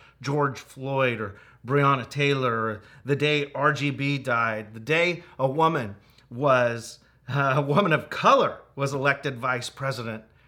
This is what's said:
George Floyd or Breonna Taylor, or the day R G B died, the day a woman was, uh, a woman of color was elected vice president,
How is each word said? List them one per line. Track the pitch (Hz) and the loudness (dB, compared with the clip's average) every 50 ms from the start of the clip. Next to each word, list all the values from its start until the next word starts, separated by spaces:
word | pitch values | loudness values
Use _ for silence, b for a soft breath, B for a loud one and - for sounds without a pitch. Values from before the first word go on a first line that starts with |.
| B B B B | B B B B
George | 123 139 143 147 143 135 120 - | -6 -4 0 0 0 0 -2 -6
Floyd | - - - 135 131 135 135 135 131 123 117 107 | -16 -20 -16 -10 -8 -4 0 0 2 0 0 -2
or | 110 98 98 B B B B B - | -6 -8 -10 B B B B B -6
Breonna | 117 139 143 143 143 139 127 117 | 0 2 4 4 4 4 2 -2
Taylor, | - - 143 143 143 139 135 127 120 113 | -8 -4 -2 0 0 2 2 0 0 0
or | 113 113 113 107 104 B B B B B | 0 -2 -4 -4 -8 B B B B B
the | 127 143 | -4 -2
day | 135 147 151 151 147 139 - - | 0 2 0 2 0 -2 -4 -4
R | 135 143 147 147 | 0 2 2 2
G | 135 143 143 | 2 -2 -2
B | - - 139 139 143 131 | -2 -2 -2 -2 -2 -2
died, | 120 127 120 117 117 113 110 110 110 104 110 | -2 -2 0 0 0 0 -2 -4 -8 -10 -14
the | 110 | -12
day | 110 143 156 165 175 180 170 165 B B B - | -4 -2 0 2 2 0 0 -4 B B B -2
a | 131 | -2
woman | 135 135 160 160 160 165 143 113 101 101 b b b b b b b | -2 2 2 2 2 2 0 -4 -6 -10 b b b b b b b
was, | 120 120 147 139 127 127 123 120 117 113 113 - - - b b b b b | -6 0 4 4 4 6 4 2 0 -4 -10 -12 -18 -20 b b b b b
uh, | - 143 143 139 135 131 | -4 -2 0 2 2 2
a | 147 | 0
woman | 139 143 147 196 202 170 | 0 2 2 2 4 4
of | 156 139 - - | 2 0 0 -4
color | - - - 226 269 262 170 120 - - - _ - | -8 2 4 4 6 6 4 2 -2 -6 -18 _ -6
was | 135 139 127 143 | -4 -4 -4 -2
elected | 135 135 143 135 139 - 139 131 117 | 0 0 0 0 0 -4 -8 -6 -4
vice | 127 127 127 123 120 - | -4 -4 -4 -4 -6 -10
president, | - - 135 135 113 123 113 117 107 110 - b b b b | -10 -6 -6 -6 -6 -6 -8 -8 -10 -10 -14 b b b b